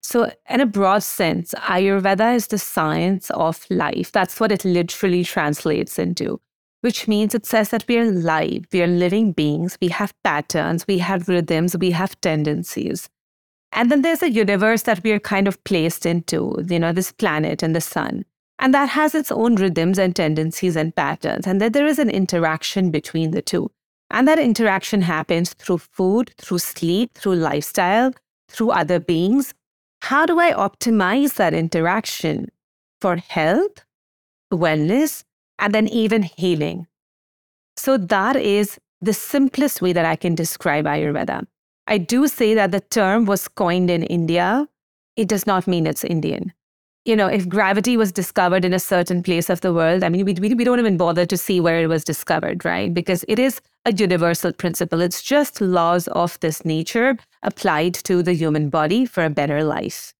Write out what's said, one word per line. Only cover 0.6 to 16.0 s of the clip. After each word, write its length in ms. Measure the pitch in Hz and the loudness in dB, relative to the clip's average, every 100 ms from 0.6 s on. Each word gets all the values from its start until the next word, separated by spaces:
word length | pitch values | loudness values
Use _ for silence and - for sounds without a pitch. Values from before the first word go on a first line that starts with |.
a 60 | 269 | 0
broad 360 | 202 196 202 | 2 2 2
sense, 500 | - - 175 170 170 | 0 -2 -2 -2 -4
Ayurveda 800 | - - 185 196 196 190 196 220 | -8 -2 0 2 2 2 2 2
is 120 | 240 202 | 2 0
the 120 | 208 | -4
science 720 | - - 160 160 175 196 - | -4 -2 0 0 0 -2 -4
of 360 | - 160 165 - | -2 -2 -2 -4
life. 440 | 180 151 - - | -2 0 -2 -2
That's 260 | 208 185 - | 0 -2 -2
what 140 | 220 | 0
it 120 | 196 | 0
literally 600 | 190 175 170 - 196 175 | 2 0 0 -2 0 0
translates 760 | 175 - 147 147 - 165 175 - | 0 -2 -2 -2 -2 -2 -2 -4
into, 420 | 180 175 - - _ _ _ _ | -4 -4 -6 -6 _ _ _ _
which 260 | 247 226 - | -4 -2 0
means 260 | 208 214 | 0 2
it 100 | 233 | -2
says 260 | - 220 208 | -2 0 0
that 140 | 226 - | -2 0
we 100 | 233 | 0
are 120 | 233 | 2
live, 560 | 185 165 156 160 - 175 | 2 0 0 0 -4 -2
we 80 | 185 | 0
are 60 | 175 | 2
living 460 | 175 180 202 220 | 2 2 2 0
beings, 440 | 170 151 147 175 - | 2 0 0 -4 -2
we 60 | 175 | -2
have 260 | 170 202 - | -2 -6 -4
patterns, 640 | 202 147 147 170 165 170 - | -2 -2 -2 -2 -2 -2 -2
we 120 | 190 | -2
have 300 | 175 190 175 | 0 -2 0
rhythms, 480 | 180 165 160 175 170 | -2 0 0 0 0
we 140 | 180 | 0
have 280 | 170 190 - | 0 -2 -4
tendencies. 920 | 180 156 151 147 - - - - - _ _ _ _ _ _ | -2 0 0 -2 -6 -6 -6 -6 -10 _ _ _ _ _ _
And 180 | - 233 | -2 2
then 120 | 294 | 2
there's 200 | 294 330 | 2 0
a 80 | 349 | 0
universe 520 | 226 202 202 214 226 | 0 2 2 2 0
that 180 | - 208 | 0 -2
we 80 | 220 | 0
are 60 | 208 | -2
kind 300 | - 202 196 | -2 0 0
of 140 | 190 | -2
placed 420 | - 180 160 - | -2 0 0 -2